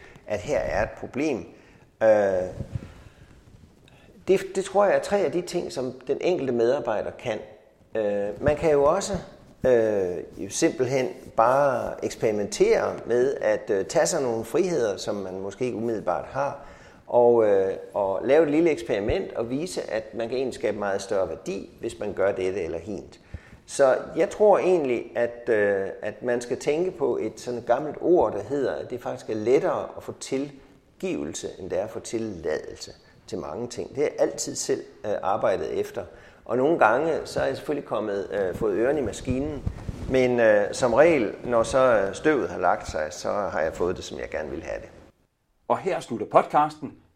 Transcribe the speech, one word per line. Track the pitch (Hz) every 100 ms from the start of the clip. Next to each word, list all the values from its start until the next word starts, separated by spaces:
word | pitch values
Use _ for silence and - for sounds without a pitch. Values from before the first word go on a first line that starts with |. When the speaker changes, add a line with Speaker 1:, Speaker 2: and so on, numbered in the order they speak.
| - - -
Speaker 1:
at | 104
her | 143 131
er | 67 85
et | 110 -
problem. | 92 123 156 110 87 - - - _ -
Øh, | 110 107 98 92 92 - - - - - - - - - - - - _ - - - - -
det, | 381 - 196
det | 185
tror | 196 196
jeg | 139
er |
tre | - 202
af | 151
de | 165
ting, | 175 180 -
som | 135 127 123 -
den | 139
enkelte | 170 170 135
medarbejder | 117 117 143 139 104 62
kan. | - 123 107 - - _ _ _ 110
Øh, | 104 101 101 104
man | 147 147
kan | 160
jo | 143
også, | 143 190 196 190 - - - - 131
øh, | 120 110 104 90 87 - -
jo | 98
simpelthen | - 165 - 123 135 127 - - -
bare | 117 135 143 117 104 - -
eksperimentere | - 117 104 101 - 208 220 98 90 -
med | 120 135 -
at, | 107 104 -
øh, | 98 95
tage | 160 165
sig | 170
nogle | 127 113 110
friheder, | 151 185 160 110 92
som | 107 101
man | 95 95
måske | 98 - 127
ikke | 110
umiddelbart | 117 110 90 78 -
har, | 131 143 143 - - - - -
og, | 120 120 117 107
øh, | 98 95 - -
og | 101 98 95
lave | 117 151
et | 156
lille | 151 170
eksperiment | 147 - 110 107 180 185
og | - 117
vise, | 135 180 - -
at | 110 -
man | 110 117
kan | 127
egentlig | 131
skabe | - 107 104
meget | 101 98
større | - 101 87
værdi, | 80 - 196 - -
hvis | 120 -
man | 104
gør | 90 95
dette | 82 92 98
eller | 80 82
hint. | 95 87 67 - - - - - -
Så | - 135 - - 156
jeg | -
tror | - 208 160
egentlig, | 165 175 135 117 - 110
at, | 117 - -
øh, | 110 101 98 95 -
at | 107 107
man | 123 120
skal | 123 123
tænke | 143 151 185
på | - 135 101
et | 107 -
sådan | 123 120
gammelt | 117 123 151 -
ord, | 151 175 110
der | 101
hedder, | 101 143 113
at | 73 -
det | 120
faktisk | 127 127 -
er |
lettere | 110 107 143 180 120 - -
at |
få | - 110
tilgivelse, | - 135 143 - - - _ - 185 117 76 - - -
end | 92
det | 90
er |
at | 107
få | -
tilladelse | - 113 110 87 80 76 - - - - - - -
til | 95
mange | 71 92 120
ting. | - -
Det | 135
har |
jeg | 147 -
altid | 151 - - 131
selv, | - 127 - - 107
øh, | 98
arbejdet | 92 110 120 90 78 80
efter. | 104 113 85 - - - -
Og | 123
nogle | 143 160
gange, | 107 123 165 135 -
så | 135
er | 135
jeg | 127
selvfølgelig | - 143 -
kommet, | 113 107 98 90
øh, | 101 92 85
fået | 107 92
ørerne | 123 151
i |
maskinen, | 110 - - 127 151 139 - - - - -
men, | 131 123 120
øh, | 113 104 101
som | - 123
regel, | 117 165 147 98 -
når | 123 117
så, | 113 135
øh, | 127 110 98 95
støvet | 156 143 90
har | 92
lagt | 90 104 -
sig, | 78 78
så | - 104
har | 98 92 82
jeg | 80
fået | 78 90 90
det, |
som | - 73
jeg | 60
gerne | 78 76
ville | 76 76
have | 52
det. | - - - _ _ _ _ _ -
Speaker 2:
Og | 117
her | 180 165
slutter | - 113 101
podcasten. | 165 - 156 151 - - - _